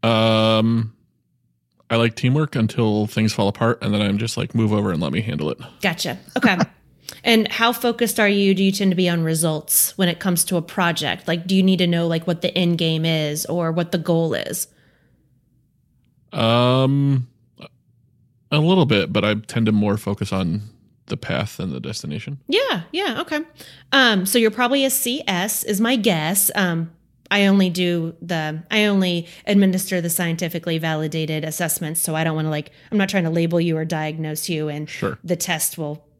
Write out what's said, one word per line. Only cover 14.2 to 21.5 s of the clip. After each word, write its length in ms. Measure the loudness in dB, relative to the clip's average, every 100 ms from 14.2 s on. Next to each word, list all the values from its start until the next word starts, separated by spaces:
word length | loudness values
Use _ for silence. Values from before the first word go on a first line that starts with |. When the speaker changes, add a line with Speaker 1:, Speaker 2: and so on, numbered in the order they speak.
| 2
Speaker 2:
is? 340 | -2 -4 -6 -8 _ _ _ _ _ _ _ _ _ _ _ _ _ _ _ _
Speaker 1:
Um, 920 | -2 2 4 4 4 4 2 2 2 -2 _ _ _ -20 _ _ _ _ _ _ _ _
a 80 | 2
little 260 | 4 4 4
bit, 260 | 4 2
but 100 | 0
I 120 | 2 0
tend 300 | -2 0 2
to 40 |
more 260 | 2 2 0
focus 340 | -2 -4 -4
on 300 | -2 -2 -2 -6 -20 _ _ _
the 100 | -10
path 400 | -4 -4 -4